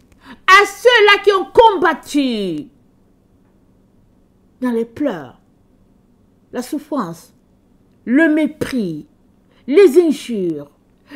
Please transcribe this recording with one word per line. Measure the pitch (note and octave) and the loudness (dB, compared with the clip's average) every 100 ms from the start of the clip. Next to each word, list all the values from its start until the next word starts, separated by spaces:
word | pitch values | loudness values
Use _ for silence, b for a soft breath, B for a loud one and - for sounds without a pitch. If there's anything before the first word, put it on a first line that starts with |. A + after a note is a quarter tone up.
| _ _ B B3 - | _ _ B -10 2
à | G4 G4+ | 4 4
ceux-là | - A#4+ A#4+ G#4 G4+ | 0 2 4 4 4
qui | G4+ | 2
ont | G4 - | 0 0
combattu | - A4+ F#4 F4 D4+ - D4 C4 A3 F#3+ D3+ - _ _ _ _ _ _ _ _ _ _ _ _ _ _ _ _ _ _ - | 4 4 4 -2 -4 -6 -4 -2 -4 -6 -8 -12 _ _ _ _ _ _ _ _ _ _ _ _ _ _ _ _ _ _ -8
dans | B3+ | -6
les | A3+ A#3 | -4 -6
pleurs, | A#3 D4 F3 B2 - _ _ _ _ _ _ _ _ _ _ _ | -6 -6 -6 -14 -20 _ _ _ _ _ _ _ _ _ _ _
la | A#3+ | -12
souffrance, | B3 D4 - C#4+ F3 E3+ - _ _ _ _ _ _ _ - | -10 -10 -8 -8 -8 -12 -20 _ _ _ _ _ _ _ -2
le | C4 D#4+ | 0 2
mépris, | D4+ D4+ - - C4 F#3 D3+ - _ _ _ _ _ - | 0 -2 -6 -8 -6 -6 -8 -14 _ _ _ _ _ -2
les | D#4 F#4 D4 | 4 4 4
injures, | E4 A#3 - G#3+ F3+ D3 C#3+ _ _ _ _ | 0 -4 -6 -6 -6 -8 -12 _ _ _ _